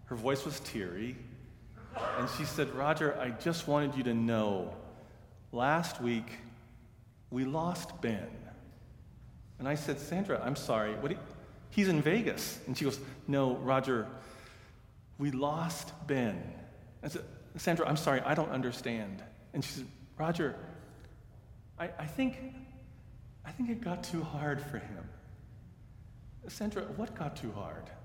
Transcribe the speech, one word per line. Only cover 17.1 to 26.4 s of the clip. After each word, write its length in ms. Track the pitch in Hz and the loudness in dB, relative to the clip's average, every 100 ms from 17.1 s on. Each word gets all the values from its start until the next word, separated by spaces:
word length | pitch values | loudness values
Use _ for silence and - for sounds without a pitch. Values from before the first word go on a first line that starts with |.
| 180 - - - 151 | -4 -8 -14 -12 0
"Sandra, 280 | - 170 160 | 2 4 4
I'm 80 | 151 | 4
sorry, 240 | 156 131 | 6 6
I 160 | 123 156 | 6 4
don't 160 | 151 | 4
understand." 720 | 131 123 123 120 113 104 95 - - - | 2 0 0 -2 -2 -2 -6 -10 -16 -6
And 80 | - | -4
she 80 | - | -4
said, 160 | - 254 - - - | -6 -10 -12 -18 -2
"Roger, 380 | 160 170 147 - - - - - - - - - - - - - | 0 2 0 0 -10 -14 -16 -18 -18 -18 -18 -20 -18 -20 -18 -6
I, 120 | 175 - | -6 -4
I 80 | 151 | -6
think, 320 | - 262 254 262 - - - - - - - - - | 2 2 2 -8 -10 -14 -16 -16 -18 -18 -16 -18 -14
I 60 | - | -12
think 180 | - 240 | -2 -2
it 140 | 226 | 0
got 200 | 175 175 | 0 -2
too 200 | - 165 | 0 -2
hard 400 | 156 147 147 143 | 0 0 0 0
for 160 | - 110 | -2 -6
him." 260 | - 95 - - - - - - - - - - - - - - | -6 -10 -10 -14 -16 -18 -16 -18 -18 -18 -18 -18 -18 -16 -16 -14